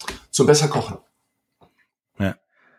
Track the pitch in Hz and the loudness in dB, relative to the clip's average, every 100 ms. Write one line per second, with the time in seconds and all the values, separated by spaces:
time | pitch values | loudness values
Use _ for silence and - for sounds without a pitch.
0 | - - - - 127 147 147 120 - - | -16 -16 -4 2 4 4 2 -2 -6 -12
1 | _ _ _ _ _ _ _ _ _ _ | _ _ _ _ _ _ _ _ _ _
2 | _ - 98 - _ _ _ | _ -6 -4 -6 _ _ _